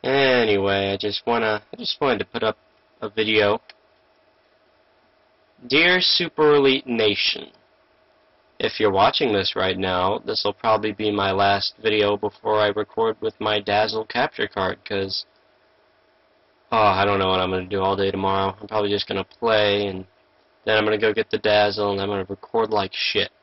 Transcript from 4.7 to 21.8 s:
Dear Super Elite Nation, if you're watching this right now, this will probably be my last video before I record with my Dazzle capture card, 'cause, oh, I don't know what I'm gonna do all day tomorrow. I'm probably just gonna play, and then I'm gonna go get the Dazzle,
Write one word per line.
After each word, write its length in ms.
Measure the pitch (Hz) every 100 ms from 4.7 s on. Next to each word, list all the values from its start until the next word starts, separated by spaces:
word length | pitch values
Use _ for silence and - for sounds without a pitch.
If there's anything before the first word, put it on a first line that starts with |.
| _ _ _ _ _ _ _ _ _ 120
Dear 340 | 139 175 185
Super 540 | - - 170 - 151 147
Elite 320 | 139 131 -
Nation, 640 | 117 107 101 - - - _ _ _ _ _ _ _ _ _ _ _
if 220 | 110 -
you're 100 | 107
watching 440 | 95 110 - 127
this 220 | 101 95 -
right 220 | 95 92
now, 400 | 95 90 92 107 -
this 160 | 110
will 100 | 104
probably 380 | - 117 107 107
be 200 | 104 107
my 200 | 104 98
last 440 | 95 101 101 - -
video 380 | 110 107 104 104
before 420 | 104 - 110 107
I 100 | 104
record 480 | 101 101 - 113 107
with 180 | 110 -
my 200 | 107 104
Dazzle 460 | 101 104 107 110 110
capture 420 | 120 139 - 107
card, 360 | - 95 -
'cause, 440 | - 98 98 - - _ _ _ _ _ _ _ _ _ _ _ _ _ _
oh, 60 | 113
I 280 | 107 95 101
don't 140 | 98
know 100 | 95
what 100 | 95
I'm 120 | 92
gonna 140 | 92 92
do 160 | 98
all 140 | 95 98
day 140 | 98
tomorrow. 480 | 98 98 98 98 95
I'm 80 | 104
probably 220 | 107 101
just 180 | 101 -
gonna 160 | 98
play, 640 | 95 _ 117 110 104 101 101
and 220 | 95 92 _ _ _ _ _ -
then 100 | 110
I'm 60 |
gonna 140 | 107 107
go 160 | 110
get 160 | 107 107
the 80 | 107
Dazzle, 560 | 107 104 104 101